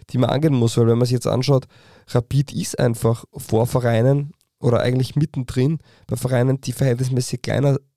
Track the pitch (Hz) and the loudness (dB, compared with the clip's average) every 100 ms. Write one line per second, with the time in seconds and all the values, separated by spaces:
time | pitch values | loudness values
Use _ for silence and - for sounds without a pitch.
0 | - 123 127 131 156 131 117 - 117 117 | -8 -2 0 2 2 2 2 2 2 4
1 | 123 123 - 107 131 135 127 _ - - | 2 0 0 -2 2 0 0 _ -20 -20
2 | _ 123 - 135 139 - 202 - 127 113 | _ -4 0 -2 -2 -4 -6 -2 -2 0
3 | 117 117 - - - 113 117 127 120 113 | 0 -2 -6 -18 -2 0 0 0 0 2
4 | 123 143 143 - _ _ 117 117 120 127 | 2 2 -2 -12 _ _ 0 2 2 0
5 | 127 - 160 - 123 - 131 160 - _ | 0 0 -2 -2 -4 0 0 0 -8 _
6 | - 127 123 127 127 135 - 120 135 120 | -8 -6 -2 0 0 0 -4 -2 0 0
7 | 131 127 123 127 - 113 139 135 - | -2 -2 -4 -6 -4 0 0 0 -4